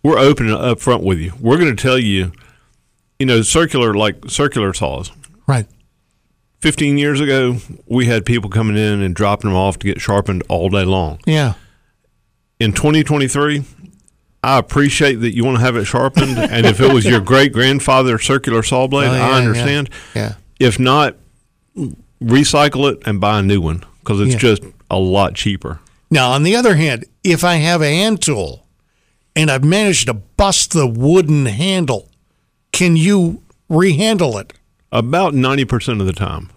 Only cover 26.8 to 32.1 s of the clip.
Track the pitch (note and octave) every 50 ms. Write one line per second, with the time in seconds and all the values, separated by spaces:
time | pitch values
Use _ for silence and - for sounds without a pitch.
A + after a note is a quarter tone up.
26.8 | E3 D3+ B2+ A2+ - _ _ _ - F#3+ E3+ D#3+ F3 F3 F3 D#3+ D3 E3 F3 E3
27.8 | D#3 C#3+ D3 E3+ G3+ A3+ A3 F3+ - - C#3 G#2 F2+ C#2+ A#1 - _ _ _ _
28.8 | _ _ _ _ _ _ _ _ _ _ _ D3+ D#3 D#3 C3+ C3 C#3 D3 F3+ G#3
29.8 | G#3+ G3+ F3+ - - B2 A#2 G#2 - _ _ - G3+ G3 F3+ - - - - E3
30.8 | C#3 B2 A2+ A#2 B2+ D3 F3 F#3+ F3 D3 D#3 D3 C3+ A#2+ G2 A2 E3 G3 F#3+ F#3
31.8 | E3+ C3+ A#2+ G2 - _